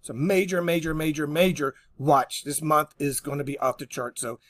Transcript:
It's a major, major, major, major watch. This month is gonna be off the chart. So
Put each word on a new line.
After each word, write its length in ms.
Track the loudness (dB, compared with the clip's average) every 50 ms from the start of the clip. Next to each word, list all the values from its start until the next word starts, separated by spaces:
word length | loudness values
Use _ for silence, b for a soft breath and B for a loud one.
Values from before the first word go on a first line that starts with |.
It's 100 | -14 -12
a 20 |
major, 480 | -6 -2 0 2 2 2 2 2 0 -2
major, 320 | 0 0 0 0 0 -2
major, 340 | -2 -2 -2 -2 -2 -2 -4
major 480 | -2 2 2 4 4 2 0 -2 -4 b b b b _
watch. 460 | -2 4 6 6 6 4 2 -6 -10 -8
This 160 | -6 -6 -4
month 300 | 0 2 2 2 2 0 _ -4
is 220 | -4 -4 -4 -4
gonna 220 | -6 -6 -6 -6
be 160 | -4 -6 -4 -2
off 200 | -2 -2 -2 -4
the 80 | -10
chart. 320 | -12 -8 -8 -8 -8 -8 -8
So 200 | -8 -8 -8 -10 b